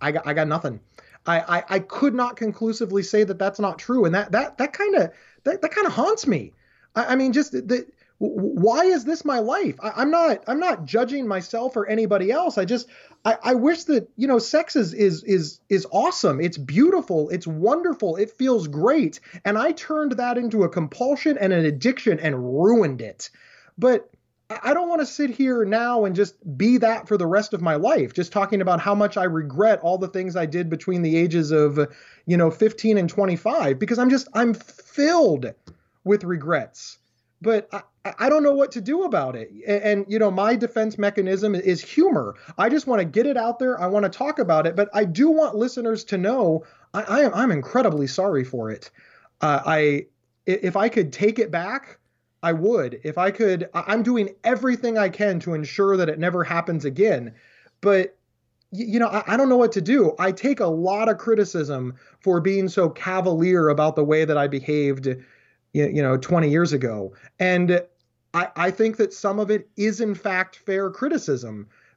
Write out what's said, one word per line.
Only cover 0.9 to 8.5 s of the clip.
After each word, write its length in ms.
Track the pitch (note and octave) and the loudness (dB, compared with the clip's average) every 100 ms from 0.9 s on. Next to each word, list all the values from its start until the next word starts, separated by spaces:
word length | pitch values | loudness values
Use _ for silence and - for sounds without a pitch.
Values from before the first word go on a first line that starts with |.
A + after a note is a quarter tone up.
| _ - _ - | _ -20 _ -2
I, 320 | E3+ E3 F3 | -2 0 -4
I, 60 | - | 0
I 100 | F#3+ | -4
could 340 | F#3+ - C#4 | -4 -2 0
not 220 | B3 B3 B3 | 0 -4 -4
conclusively 640 | A3 G#3 A3+ A3 A3 G3 | -6 -4 -4 -4 -2 -2
say 220 | F3+ G#3 | 0 0
that 140 | G#3 F#3+ | 0 0
that's 220 | G3 G3 | -4 -2
not 180 | G3+ E3+ | -4 -4
true. 280 | - B3+ F3+ | -2 2 2
And 80 | |
that, 180 | F3+ G#3 | 2 0
that, 240 | G3+ C#4+ - | -2 -2 -4
that 160 | C#4+ - | -6 -2
kinda, 360 | G4+ F4+ E3+ - _ _ | 0 2 0 -4 _ _
that, 160 | - F#4 | -4 -2
that 140 | D#4+ | -2
kinda 160 | - F#4+ | -2 -2
haunts 360 | - D#4 A4 D4 | 0 0 0 0
me. 280 | E3+ G2+ _ _ _ _ | -2 -4 _ _ _ _
I, 180 | G#3+ A#3+ | -6 0
I 40 | C4 | 0
mean, 180 | C4 | 2
just 180 | B3 C#4+ | 0 0
the, 80 | B3+ | -4
w-, 260 | G3 B3 - _ _ - | -2 -4 -4 _ _ -6
w-, 340 | G#3 G3 F#3+ | -6 -2 -4